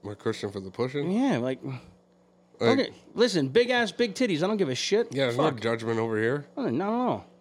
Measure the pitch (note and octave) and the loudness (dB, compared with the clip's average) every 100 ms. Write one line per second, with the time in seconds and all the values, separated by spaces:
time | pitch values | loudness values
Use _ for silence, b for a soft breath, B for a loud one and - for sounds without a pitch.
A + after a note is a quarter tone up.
0 | G2+ G2+ A#2 G#2+ G#2 G2 F#2+ - B2+ C#3+ | -14 -6 -6 -4 -6 -8 -10 -6 -4 -2
1 | D#3+ G#3 C4+ D3 B2 C3 C#3 B2+ B _ | -2 0 2 0 -2 -4 -8 -10 B _
2 | _ _ _ _ _ - - - - - | _ _ _ _ _ 0 2 4 2 -6
3 | - - A#3+ F#3 C3+ F3 B3 B3 A3 - | -12 0 2 2 2 2 4 2 0 0
4 | A#3+ - B3 D3+ F#3 G#3+ D#3 B2+ - G3+ | -2 0 0 0 0 0 0 -2 0 0
5 | A#3 C3 C3 A#2+ D#3 B2 A2+ A#2 A2+ A2+ | 0 0 0 2 0 0 -2 -2 0 0
6 | A2+ G#2+ A2+ C#3+ C#3+ - A3 B2 G3 A#3 | 0 2 0 0 -6 -6 -2 -2 -2 0
7 | B3 A2 - - | 0 -2 -8 -20